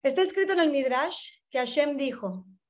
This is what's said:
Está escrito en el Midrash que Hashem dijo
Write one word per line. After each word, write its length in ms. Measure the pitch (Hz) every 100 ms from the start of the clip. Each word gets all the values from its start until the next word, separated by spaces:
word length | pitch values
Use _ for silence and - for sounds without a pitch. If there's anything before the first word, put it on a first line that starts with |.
Está 220 | 269 330
escrito 300 | 370 381 381
en 80 | 359
el 100 | 320
Midrash 640 | 277 262 254 311 - - _ _
que 80 | 254
Hashem 380 | 247 269 294 277
dijo 480 | 269 - 196 185 - -